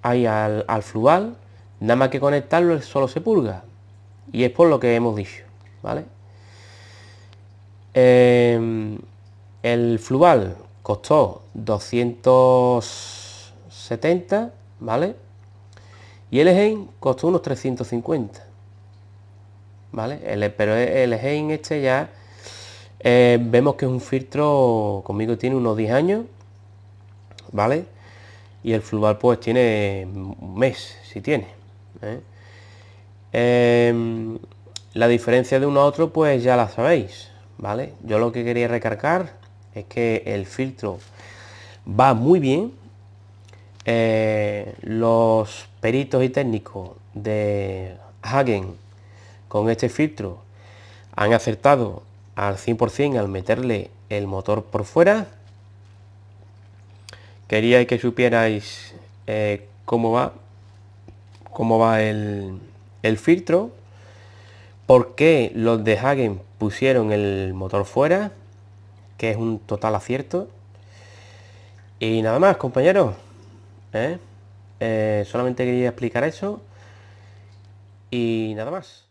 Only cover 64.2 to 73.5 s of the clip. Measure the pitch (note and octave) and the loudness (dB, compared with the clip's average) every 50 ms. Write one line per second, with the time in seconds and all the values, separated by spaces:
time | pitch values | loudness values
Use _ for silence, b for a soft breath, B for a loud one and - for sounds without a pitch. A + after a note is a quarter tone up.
64.2 | b b b b b b b b b b b b - - C3 B2 A#2 - - - | b b b b b b b b b b b b 2 4 4 4 4 0 -2 2
65.2 | C#3+ D#3+ E3 C#3+ A#2 - - A2+ A2 A#2 A#2 A2+ G#2+ A2 G#2+ G2 A2 C3+ C#3+ C3+ | 4 4 4 4 2 -2 -2 -2 0 0 0 0 2 0 0 2 0 -2 0 0
66.2 | B2+ G#2+ G2+ F#2+ G2 - - - A2 G#2+ G2+ - C3 C3 C3 B2 A2 G#2+ G#2+ G#2 | -2 -2 -4 -6 -12 -18 -10 -6 -6 -4 -4 0 0 2 2 2 2 0 0 0
67.2 | G#2 G2+ G2 F#2+ G2 F#2+ F#2 F#2+ F#2+ F#2+ - G2+ G2 - - - C#3 D#3 F3 G3 | 0 -2 -2 -4 -4 -6 -6 -8 -8 -4 -2 -4 -4 -2 0 0 2 2 2 0
68.2 | G#3 G3+ - - - - - - - - - - - - - - - - - - | -2 -6 -12 -16 -20 -20 -20 -20 -20 -20 -20 -20 -20 -20 -20 -20 -20 -20 -12 -6
69.2 | - A2+ A2 G#2+ A2+ A2+ A2 G#2+ - - A2 G2+ - A2 G#2+ G2 - - A#2+ C3+ | -4 -4 -4 -4 -4 -4 -6 -6 -8 -8 -8 -4 -2 -2 -2 -4 -4 -6 -8 -8
70.2 | C#3 - - F3+ G3+ - - - - - - b b b b b b b b b | -8 -6 -6 -8 -8 -8 -18 -20 -20 -20 -20 b b b b b b b b b
71.2 | b b b b b b b b b b b b b b - - - A2 A2+ A2+ | b b b b b b b b b b b b b b -12 -8 -4 -2 -2 0
72.2 | A2 A2 A2+ C#3 F3+ G3+ F#3 - - B2+ A#2+ - C3 E3+ F#3+ G3+ E3+ A2+ F#2+ B | 0 0 2 4 4 4 2 2 -4 -4 -2 2 2 4 4 4 2 0 -2 B
73.2 | B B B B B B | B B B B B B